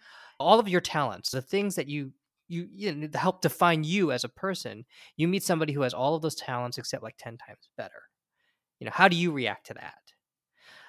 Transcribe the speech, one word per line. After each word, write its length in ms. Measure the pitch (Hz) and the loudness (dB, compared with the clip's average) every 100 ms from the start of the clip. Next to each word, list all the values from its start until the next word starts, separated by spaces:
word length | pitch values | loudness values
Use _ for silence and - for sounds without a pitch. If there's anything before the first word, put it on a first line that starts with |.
| - - - - | -14 -20 -16 0
all 200 | 151 220 | 6 6
of 80 | 208 | 6
your 120 | 180 | 2
talents, 500 | - 156 131 92 - | 2 -2 -2 -4 -6
the 120 | 135 | -6
things 320 | - 196 202 180 | -2 -2 0 -2
that 120 | 139 | -4
you 240 | 147 135 - _ _ - | -4 -6 -12 _ _ -10
you, 160 | 170 180 | -8 -8
you 240 | 190 202 | -6 -6
know, 140 | 147 151 | -4 -6
to 100 | - | -2
help 220 | 185 185 | 0 0
define 420 | 160 - 175 160 | -2 2 4 4
you 300 | 156 196 165 | 0 2 2
as 120 | 123 | 0
a 40 | 123 | -4
person, 560 | - 190 185 - 104 123 - - - | -8 -6 -6 -8 -12 -18 -20 -12 -2
you 100 | 165 | 0
meet 160 | 190 | 2
somebody 300 | - 165 156 | 0 0 0
who 100 | 143 | 0
has 120 | 127 | 0
all 200 | 120 135 | 2 0
of 80 | 160 | 2
those 120 | 156 | -2
talents 440 | - - 123 123 120 | -4 -6 -4 -4 -8
except, 240 | - - | -8 -8
like, 140 | 113 - | -10 -14
ten 220 | 117 117 | -16 -16
times 320 | - 107 _ - | -20 -20 _ -12
better. 260 | 101 - - _ _ _ _ _ _ - | -12 -14 -20 _ _ _ _ _ _ -14
You 60 | |
know, 80 | 110 | -6
how 140 | - 190 | 6 6
do 80 | 175 | 6
you 160 | 175 | 2
react 340 | 143 113 98 - | 2 -2 -2 -10
to 60 | |
that? 380 | 107 - - _ _ _ _ _ _ - - | -14 -14 -18 _ _ _ _ _ _ -20 -20